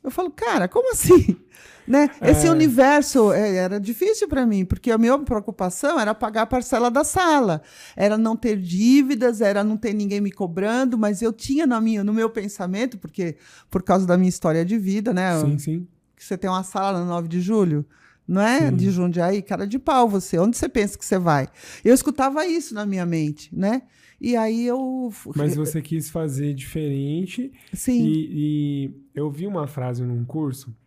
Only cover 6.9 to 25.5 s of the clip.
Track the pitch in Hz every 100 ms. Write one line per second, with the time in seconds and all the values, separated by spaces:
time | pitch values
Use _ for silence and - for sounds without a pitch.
6.9 | 240 311 381 359 294 220 156 - - -
7.9 | - 202 214 226 226 240 208 175 180 226
8.9 | 277 262 247 247 214 208 202 214 214 226
9.9 | 208 202 202 202 - 185 170 208 240 262
10.9 | 233 208 196 233 226 - 277 311 233 220
11.9 | 220 202 220 226 226 202 - 180 190 247
12.9 | 208 156 - 170 - - - _ 190 -
13.9 | 185 180 180 185 - 175 160 175 226 190
14.9 | 202 208 180 185 165 147 147 - 165 180
15.9 | _ _ _ - 185 196 185 185 202 196
16.9 | 185 175 175 165 180 180 220 180 147 147
17.9 | _ _ _ - 185 214 269 302 185 190
18.9 | 180 180 175 175 202 190 180 196 254 320
19.9 | 269 233 196 - 170 202 233 285 240 202
20.9 | - - 190 175 143 135 _ - - 208
21.9 | 262 302 - 269 285 359 330 - 214 208
22.9 | 190 175 165 151 147 - 170 196 247 _
23.9 | _ _ _ 233 240 220 226 240 254 262
24.9 | 262 247 202 - 147 147